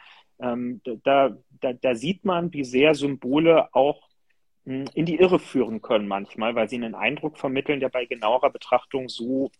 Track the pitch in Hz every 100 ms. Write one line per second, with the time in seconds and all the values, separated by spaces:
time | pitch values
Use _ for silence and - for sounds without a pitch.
0 | - - _ _ 127 120 123 123 - 110
1 | - 139 135 101 _ _ 135 123 131 117
2 | 135 190 202 175 170 143 127 127 151 147
3 | 143 135 123 143 165 160 - 123 139 151
4 | _ _ _ _ _ _ - 131 139 -
5 | 170 160 185 175 - 135 113 110 - 110
6 | 101 98 101 - 113 120 110 123 113 98
7 | 107 147 165 - 139 131 - 143 131 127
8 | 123 123 107 127 139 120 - 123 - 135
9 | 127 - 117 131 277